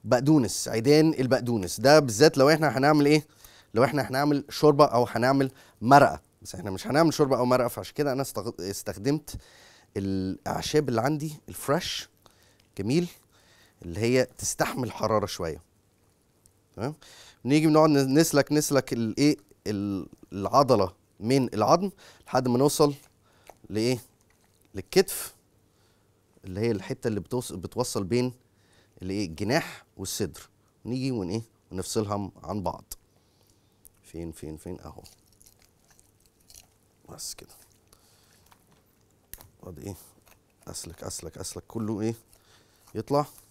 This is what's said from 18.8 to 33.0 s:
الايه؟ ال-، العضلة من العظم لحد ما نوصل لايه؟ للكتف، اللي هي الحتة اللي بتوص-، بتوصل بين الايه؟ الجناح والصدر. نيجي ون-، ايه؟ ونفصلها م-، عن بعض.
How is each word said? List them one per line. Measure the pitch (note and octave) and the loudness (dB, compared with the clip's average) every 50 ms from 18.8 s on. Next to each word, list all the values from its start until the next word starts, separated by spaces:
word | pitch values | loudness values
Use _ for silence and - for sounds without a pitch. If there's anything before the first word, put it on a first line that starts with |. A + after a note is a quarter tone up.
| A#2+ - | 0 0
الايه؟ | C3 A#2+ A2+ A2 - - C#3 D3 D3+ - _ _ - _ _ | -4 -4 -4 -4 0 2 2 2 2 0 _ _ -20 _ _
ال-، | F#2+ G#2 G2 G2+ G2+ G2 F#2 D2 - - _ - _ | -8 -6 -4 -4 -4 -6 -6 -8 -12 -18 _ -20 _
العضلة | - G2 F#2+ F#2+ A2 C3 C#3+ B2 B2+ G#2+ F#2+ F#2 - _ _ _ _ _ | -10 -8 -6 2 4 4 4 4 4 2 2 -2 -4 _ _ _ _ _
من | G2 A2+ C3+ C#3 B2+ A2 - | -4 0 0 0 0 -2 -2
العظم | G#2 G#2+ A2 D#3 E3+ G3 F#3+ - _ - - - _ _ | -2 4 4 4 2 2 -4 -8 _ -20 -20 -20 _ _
لحد | - - C3 B2+ B2+ | -2 -2 0 0 2
ما | A#2+ B2 | 2 2
نوصل | C#3 D3 - - D#3 C#3+ C#3+ - - _ _ _ _ _ _ _ _ - _ _ - - | 2 2 4 2 2 2 2 -6 -16 _ _ _ _ _ _ _ _ -20 _ _ -16 -8
لايه؟ | F#2+ G#2+ A2 B2 B2+ A#2 - _ _ _ _ _ _ _ _ _ _ _ _ _ _ | -4 -2 -2 -2 -2 -4 -8 _ _ _ _ _ _ _ _ _ _ _ _ _ _
للكتف، | G2 - _ - F#3 F#3+ - - - - - - _ _ _ _ _ _ _ _ _ _ _ _ _ _ _ _ _ _ _ _ _ - | -14 -14 _ 2 2 2 2 -4 -10 -12 -14 -16 _ _ _ _ _ _ _ _ _ _ _ _ _ _ _ _ _ _ _ _ _ -16
اللي | - F#2 G2 | -12 -6 -4
هي | A2+ A#2 | -2 -2
الحتة | A2 F#2+ - - C3 - - A#2+ | -2 -2 -4 -8 -10 -6 -4 -4
اللي | G#2+ G2+ | -4 -4
بتوص-، | D#2+ - - B2 A#2+ - | -6 -6 -6 -6 -6 -6
بتوصل | - - - - - A2 B2 - - A2 G2+ | -12 -12 -12 -10 -4 -4 -4 -4 -4 -6 -4
بين | E2+ A#2 B2 B2 B2+ A#2+ _ _ _ _ _ _ _ _ _ _ _ _ - | -2 0 0 0 -2 -6 _ _ _ _ _ _ _ _ _ _ _ _ -14
الايه؟ | F2+ F#2 F#2+ G#2 G#2 | -10 -8 -6 -6 -6
الجناح | E2 D#2+ - G#2 G2+ C3+ D#3+ - - - - _ _ _ | -6 -6 -8 -4 -2 -2 -2 -2 -6 -14 -20 _ _ _
والصدر. | - G2 - - - G#2+ D#2 C#2+ - - _ _ _ _ _ _ _ _ | -14 -12 -10 -6 -6 -6 -6 -6 -16 -20 _ _ _ _ _ _ _ _
نيجي | G#2+ B2 C3 B2+ C3+ | -8 -8 -6 -4 -4
ون-، | B2+ A2+ F#2+ E2 | -4 -4 -6 -4
ايه؟ | G2 A2+ A2+ _ _ _ _ _ | -6 -6 -8 _ _ _ _ _
ونفصلها | F#2 F#2 F#2 - - A2+ G#2+ G#2 G#2 | -10 -10 -8 -4 -4 -4 -2 -2 -4
م-، | G2+ G2+ F2+ _ - | -6 -6 -8 _ -16
عن | - - G2 G#2+ | -10 -8 -8 -6
بعض. | F2+ - - - _ _ - - | -6 -6 -8 -8 _ _ -20 -20